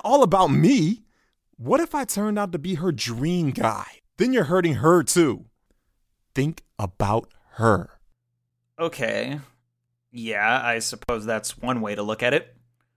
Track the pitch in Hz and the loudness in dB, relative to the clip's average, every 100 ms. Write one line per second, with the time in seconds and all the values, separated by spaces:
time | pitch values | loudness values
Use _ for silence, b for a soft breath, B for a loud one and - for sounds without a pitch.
0 | 208 285 214 190 170 139 180 269 156 240 | 2 4 6 6 4 4 4 4 2 -2
1 | _ _ _ _ _ - 120 269 330 294 | _ _ _ _ _ -12 -2 0 0 -4
2 | 240 196 214 208 202 170 160 165 185 123 | -4 -4 -2 -2 -4 -6 -6 -4 -2 -4
3 | 120 113 151 180 151 113 113 107 - - | -4 -4 -2 0 -2 -2 -2 -4 -10 -18
4 | _ - 247 254 139 185 170 117 151 175 | _ -4 0 0 2 2 2 2 4 4
5 | 139 175 151 98 - _ _ _ _ _ | 4 2 2 0 -8 _ _ _ _ _
6 | _ _ _ - 147 - - - 98 - | _ _ _ -4 -2 -4 -12 -8 -8 -4
7 | 101 110 - _ _ - 113 95 - _ | -2 -2 -4 _ _ 0 2 2 0 _
8 | _ _ _ _ _ _ _ - 170 - | _ _ _ _ _ _ _ -8 -6 -4
9 | 113 107 120 147 - _ _ _ _ _ | -4 -4 -4 -8 -12 _ _ _ _ _
10 | _ 120 113 104 107 127 120 117 - 120 | _ -12 -6 -2 0 0 0 -4 -4 -8
11 | - 113 107 110 - - 123 123 104 104 | -6 -4 -4 -4 -6 -8 -4 -4 -4 -4
12 | 104 110 123 151 - _ _ _ _ | -4 -2 0 0 -2 _ _ _ _